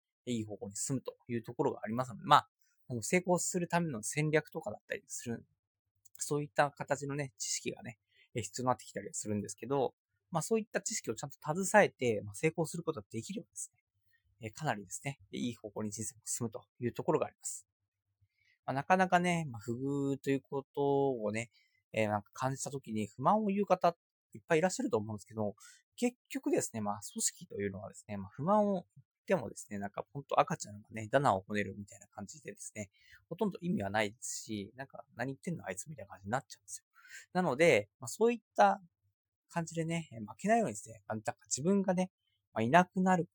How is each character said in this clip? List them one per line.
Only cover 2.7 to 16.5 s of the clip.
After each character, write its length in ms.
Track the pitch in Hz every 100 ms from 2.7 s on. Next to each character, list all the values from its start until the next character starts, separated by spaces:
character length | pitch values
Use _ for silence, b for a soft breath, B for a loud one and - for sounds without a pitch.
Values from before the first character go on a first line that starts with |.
| _ -
あ 40 |
の、 80 | 123
成 140 | - 180
功 240 | - 175
す 180 | - 185
る 80 | 170
た 140 | 170
め 100 | 165
の 140 | 113
戦 260 | - 147 156
略 180 | 151 -
と 100 | 165
か 100 | 110
だ 60 | 107
っ 60 | _
た 80 |
り 80 | - -
す 200 | - 120
る、 160 | 117 - _ _ _ _ _ - -
そ 180 | - 147
う 60 |
い 20 | 147
っ 40 |
た 200 | - 147
形 380 | - 143 139 139
の 80 | 143
ね、 160 | 135 -
知 120 | -
識 240 | - 120
が 100 | -
ね、 160 | - - b b b 123
え 20 |
ー、 40 |
必 180 | 104 -
要 20 |
に 40 | 127
な 60 |
っ 20 | 123
て 80 |
き 80 | -
た 80 | 101
り 80 | 101
は 40 |
す 140 | - 107
る 80 |
ん 60 | 104
で 80 | 101
す 80 | -
け 100 | 117
ど、 260 | 139 123 - _ _ _
ま 80 | 165
あ、 20 |
そ 140 | - 226
う 20 |
い 60 |
っ 20 | 214
た 140 | 202
知 160 | - 220
識 120 | -
を 60 |
ち 80 | 110
ゃ 60 | 139
ん 20 |
と 80 | -
携 460 | 151 170 185 214 151
え 20 |
て、 320 | - 123 101
ま 80 | 104
あ、 20 |
成 140 | - 160
功 180 | 165 156
す 100 | 170
る 60 |
こ 100 | 165
と 80 | 127
が 60 | -
で 100 | 113
き 100 | -
れ 80 | 196
ば 60 | -
で 40 |
す 160 | - -
ね、 760 | _ _ _ _ _ _ _ 110
え 0 |
ー、 40 |
か 120 | -
な 100 | 151
り 100 | 104
で 60 | 95
す 100 | -
ね、 160 | 139 139 -
い 200 | 131 127
い 40 |
方 160 | 113 107
向 120 | 107
に 80 | 107
人 120 | 104
生 120 | 107 -
も 40 |
進 200 | - -
む 40 | 117